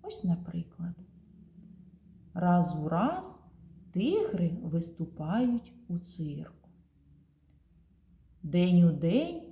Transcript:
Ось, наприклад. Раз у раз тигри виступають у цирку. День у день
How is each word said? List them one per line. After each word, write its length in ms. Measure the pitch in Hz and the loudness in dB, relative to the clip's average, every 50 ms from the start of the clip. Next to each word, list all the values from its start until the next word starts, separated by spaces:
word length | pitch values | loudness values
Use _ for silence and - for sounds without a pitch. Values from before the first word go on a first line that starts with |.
Ось, 220 | - 427 427 - - | -12 -12 -12 -6 -2
наприклад. 720 | 180 170 175 - - - 170 165 - - - 170 175 175 175 185 - - - - - - - - - - - - - - - - - - - _ - - - - - - | -2 -2 -2 -4 -10 -8 -10 -10 -10 -12 -10 -10 -10 -10 -12 -18 -20 -20 -20 -20 -20 -20 -20 -20 -20 -20 -20 -20 -20 -20 -20 -20 -20 -20 -20 _ -20 -20 -20 -20 -10 -4
Раз 420 | 175 180 175 175 180 165 147 151 156 151 | 0 4 4 6 4 4 2 -2 -4 -2
у 60 | 156 | -2
раз 520 | 160 175 214 285 349 381 370 - - - - - - - - - - - - - | 0 0 0 0 -2 -4 -8 -12 -14 -16 -20 -20 -20 -20 -20 -20 -20 -20 -20 -8
тигри 680 | - 175 202 285 381 440 - - 208 175 175 160 165 220 - | -4 -2 0 0 0 0 0 -2 -2 -2 -2 -2 -2 -4 -6
виступають 1080 | 165 151 170 165 - - - 170 - - - 151 156 190 233 254 247 240 233 - - - - - | -4 -4 -4 -4 -4 -8 -10 -10 -10 -8 -10 -6 -2 0 0 2 2 0 -2 -4 -10 -20 -20 -10
у 100 | - 175 170 | -8 -8 -8
цирку. 680 | - - - - 160 151 143 147 156 - - - _ - - - _ _ _ _ _ _ - - _ _ _ _ _ _ _ _ _ _ _ - _ _ _ _ _ _ - _ _ _ _ _ - | -6 -8 -8 -8 -8 -8 -8 -10 -12 -14 -18 -20 _ -20 -20 -20 _ _ _ _ _ _ -20 -20 _ _ _ _ _ _ _ _ _ _ _ -20 _ _ _ _ _ _ -20 _ _ _ _ _ -10
День 400 | 156 143 175 180 180 180 175 175 | 0 2 4 4 6 8 8 8
у 80 | 170 | 6
день 500 | 151 139 156 165 190 262 320 349 339 330 - 339 | 6 2 0 2 2 2 0 0 -6 -10 -12 -16